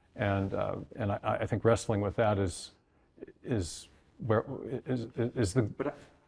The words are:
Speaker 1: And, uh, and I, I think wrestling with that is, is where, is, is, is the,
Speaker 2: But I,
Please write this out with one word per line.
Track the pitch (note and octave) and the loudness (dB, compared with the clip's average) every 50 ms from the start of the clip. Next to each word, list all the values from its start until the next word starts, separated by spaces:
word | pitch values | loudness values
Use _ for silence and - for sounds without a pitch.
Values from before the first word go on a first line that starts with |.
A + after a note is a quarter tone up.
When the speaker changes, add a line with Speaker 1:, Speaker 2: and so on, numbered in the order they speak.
| _ _ - - | _ _ -6 -2
Speaker 1:
And, | A#2 G2+ G2 G2 G2 G2 - | 0 2 2 2 0 0 0
uh, | - G2+ G#2 F#2+ G2 G2+ - - | -2 -2 -2 -2 -6 -8 -10 -8
and | - A2+ G2+ | -4 -2 -2
I, | G2+ A2+ - A2 A2 - | -2 -2 0 -2 -2 0
I | A#2 | 0
think | G2+ - G#2+ - | 0 0 2 6
wrestling | A2+ A#2 G#2+ - - A2+ G2+ | 6 4 4 4 0 0 2
with | G#2 G2+ F2+ | 2 0 2
that | - A#2 G#2 G#2+ G2 | 2 4 4 4 4
is, | G2 F2+ - - - - - _ _ _ _ _ _ _ _ - - - - _ - | 2 0 0 -4 -12 -16 -18 _ _ _ _ _ _ _ _ -18 -18 -18 -18 _ -4
is | - B2 G#2+ F2 D#2+ - - - - - - _ _ _ - G3 | -2 0 0 0 -2 -6 -12 -14 -18 -20 -20 _ _ _ -8 0
where, | A2+ A2 A2 - - C3+ - - G#2+ B2+ B2 - - | 2 2 2 2 0 -6 -10 -8 -6 -8 -8 -4 -2
is, | B2+ B2 A2+ A#2 - - | -4 -2 -4 -6 -2 -2
is, | A#2 A#2+ - | -2 -2 0
is | - A#2 F#2+ - | 0 0 2 4
the, | B2+ A2+ | 2 2
Speaker 2:
But | G#2 - - - C#3+ | 2 0 -4 -4 -4
I, | - - - - - _ _ | -6 -8 -14 -20 -20 _ _